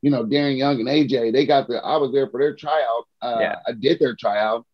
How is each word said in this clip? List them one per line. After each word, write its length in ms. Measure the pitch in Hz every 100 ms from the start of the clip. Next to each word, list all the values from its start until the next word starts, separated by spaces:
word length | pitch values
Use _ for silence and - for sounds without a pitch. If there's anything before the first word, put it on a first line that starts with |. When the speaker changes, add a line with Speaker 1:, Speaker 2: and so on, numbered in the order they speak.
Speaker 1:
you 80 | 143
know, 140 | 135
Darren 320 | 113 143 143 131
Young 240 | 139 139
and 80 | 113
A 180 | 147 139
J, 240 | 127 113
they 160 | 120 143
got 220 | 143 117
the, 80 | 117
I 120 | - 151
was 160 | 139
there 160 | 135 135
for 120 | 120
their 140 | 143
tryout. 500 | 147 151 156 131 117 - _
Uh, 180 | 120 117
Speaker 2:
Yeah. 160 | 107 - -
Speaker 1:
I 60 |
did 260 | 117 131 170
their 160 | 139
tryout 500 | 117 113 104 107 117 120